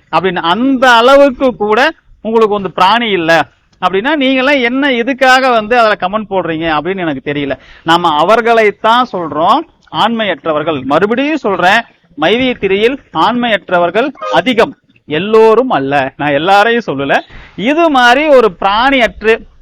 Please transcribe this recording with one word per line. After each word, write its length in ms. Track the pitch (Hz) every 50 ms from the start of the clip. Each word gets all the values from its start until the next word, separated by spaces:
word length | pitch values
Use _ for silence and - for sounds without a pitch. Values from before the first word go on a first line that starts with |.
| _ -
அப்படின்னு. 240 | 160 170 175 190 175
அந்த 540 | 175 160 165 180 220 254 277 269 233 262 254
அளவுக்கு 680 | 233 226 240 262 277 277 285 285 247 - 277 254 196
கூட 360 | 160 208 214 214 233 277 320 320 _ _ _ - _
உங்களுக்கு 340 | - 220 226 226 220 196 208
வந்து 160 | 202 190 170
பிராணி 400 | - - 185 196 220 240 240 214
இல்ல 340 | 190 175 160 160 165 156 143 - _ _ _ _ _ -
அப்படின்னா 340 | 185 180 185 196 226 285 320
நீங்க 380 | 294 262 262 269 262 254 285
எல்லாம் 100 | 294 269
என்ன 300 | 233 240 254 269 285 277
எதுக்காக 580 | 247 233 220 269 262 254 269 254 254 262 262 254
வந்து 280 | 240 220 208 208 247 240
அதுல 160 | 226 214 202 -
கமெண்ட் 300 | 185 185 208 220 214 -
போடுறீங்க 460 | 190 185 165 160 160 156 165 165 151
அப்படின்னு 220 | 151 151 180 190 190
எனக்கு 340 | 175 160 139 131 - 147
தெரியல. 260 | 143 147 143 139 - - _ - - -
நாம 400 | - 160 165 175 175 165 151 147 165
அவர்களைத்தான் 800 | 190 226 240 220 233 233 226 214 202 202 _ - 220 233 247 254 -
சொல்றோம் 460 | 208 180 170 147 143 151 170 196 247 320 339 - _ _ _ -
ஆண்மையற்றவர்கள். 880 | 151 160 196 226 233 220 214 190 160 - - 165 151 151 151 165 156 131
மறுபடியும் 540 | 131 135 143 165 196 208 240 254 277 302 320
சொல்றேன், 460 | 269 - 208 190 165 180 185 208 233 - _ _ _ _ _ _
மைவி 420 | - 208 214 214 247 262 254 240 -
திரியில் 400 | 202 185 190 202 220 240 285 - - _
ஆண்மையற்றவர்கள் 960 | - 160 175 208 247 240 240 233 208 185 - - 180 175 175 175 185 220 269 302 - - - -
அதிகம், 400 | - 170 - 254 233 226 214 - - _ _ _ _ _ _ -
எல்லோரும் 600 | 147 160 190 214 220 220 220 220 214 233 262 254
அல்ல. 420 | 185 139 135 135 143 143 131 131 -
நான் 160 | - 143 147
எல்லாரையும் 540 | 143 143 160 190 196 202 208 233 233 233 -
சொல்லல. 300 | 175 143 135 139 139 190 - - - - - - - -
இது 340 | 170 196 262 302 330 339 320
மாதிரி 380 | 277 254 247 240 247 285 311 311
ஒரு 280 | 277 247 220 202 175 -
பிராணியற்று, 760 | 196 196 208 220 254 277 277 254 226 202 - - 208 220 226 220 - - _ _